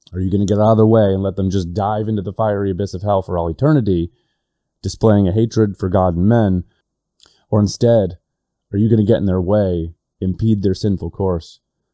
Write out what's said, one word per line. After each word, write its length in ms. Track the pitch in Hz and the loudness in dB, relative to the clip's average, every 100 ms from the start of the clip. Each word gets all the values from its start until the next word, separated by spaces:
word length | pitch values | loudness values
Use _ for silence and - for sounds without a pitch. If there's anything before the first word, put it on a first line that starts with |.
| - | -14
Are 80 | 90 | -6
you 100 | 95 | -2
gonna 160 | 98 98 | 0 0
get 120 | 104 | 2
out 140 | 107 | 2
of 40 | 110 | 4
their 100 | 110 | 4
way 280 | 113 101 | 4 4
and 80 | 95 | 0
let 140 | 98 95 | -2 -2
them 120 | 95 | -2
just 240 | 95 85 | -2 -4
dive 360 | 87 101 107 110 | -4 -4 -4 -4
into 140 | 107 | -4
the 100 | 95 | -6
fiery 380 | 95 110 101 101 | -4 -2 0 -2
abyss 200 | 90 101 | -4 -6
of 100 | 92 | -6
hell 200 | 101 101 | -2 -2
for 160 | 95 90 | 0 -4
all 100 | 85 | -4
eternity, 640 | 82 143 151 104 90 87 _ _ _ _ _ _ _ | 0 2 2 2 0 -2 _ _ _ _ _ _ _
displaying 460 | 98 - 113 104 95 | -10 -2 2 4 2
a 40 | |
hatred 440 | 101 113 110 107 95 | 2 0 0 -2 -2
for 120 | 95 | -2
God 280 | 95 92 85 | 0 0 2
and 120 | 95 | 2
men? 360 | 117 104 92 - _ _ _ _ _ _ _ - | 2 2 0 -4 _ _ _ _ _ _ _ -4
Or 100 | 110 | 0
instead, 580 | 101 - 120 117 95 87 _ _ _ _ _ | 0 0 2 2 0 -6 _ _ _ _ _
are 60 | 98 | -2
you 120 | 110 | 2
gonna 140 | 113 | 2
get 140 | 101 113 | 2 2
in 80 | 98 | 0
their 140 | 92 | -2
way, 540 | 90 104 98 90 82 - _ - | 0 0 0 -2 -6 -12 _ -8
impede 420 | 92 90 110 107 | -6 -2 0 0
their 120 | 98 | 0
sinful 360 | 92 107 92 87 | -2 -2 -4 -6
course, 500 | - 98 85 - - _ _ _ | -6 -4 -4 -8 -20 _ _ _